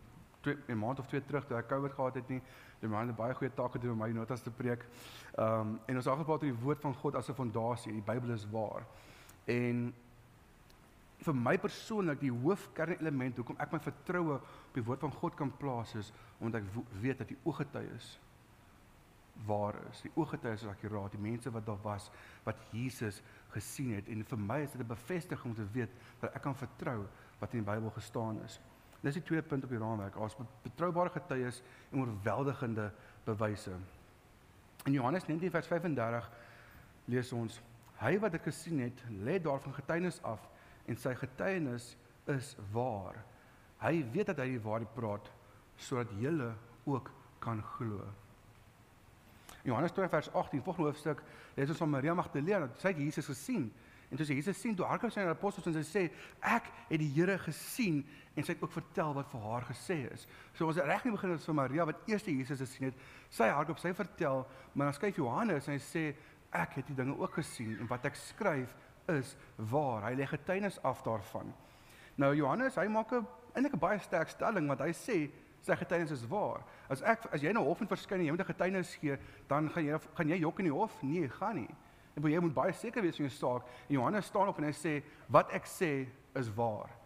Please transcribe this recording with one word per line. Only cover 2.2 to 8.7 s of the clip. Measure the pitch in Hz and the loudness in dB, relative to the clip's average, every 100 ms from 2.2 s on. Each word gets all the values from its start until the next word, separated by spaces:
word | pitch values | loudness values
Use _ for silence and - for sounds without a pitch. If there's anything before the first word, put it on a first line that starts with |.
| 120 | -2
nie. | 131 - - - - | -4 -6 -16 -20 -6
Die | 110 | 0
man | 107 120 | 0 0
het | 113 | 0
baie | 117 | -2
goeie | 127 131 | 0 -2
taak | 123 123 | 0 0
gedoen | 127 120 | 0 0
om | 113 | 0
my | 110 | 0
notas | 113 110 123 | 0 -2 -4
te | 127 | -6
preek. | 117 123 120 - - - - - - | -2 0 0 -4 -16 -16 -16 -6 2
Ehm, | 110 110 107 110 - | 4 4 2 -2 -2
en | 127 | 0
ons | |
het | 131 | 2
al | 139 | 2
gepraat | 156 151 | 2 2
oor | 147 | 2
die | 117 | 0
woord | 131 147 | 0 0
van | 147 | 0
God | 123 147 | 0 0
as | 139 120 | 0 -2
'n | |
fondasie. | 117 120 113 117 120 110 | -2 0 2 0 0 -2
Die | 107 104 | -4 0
Bybel | 127 120 | 0 0
is | 113 104 | -2 -2
waar. | 110 107 | -2 -2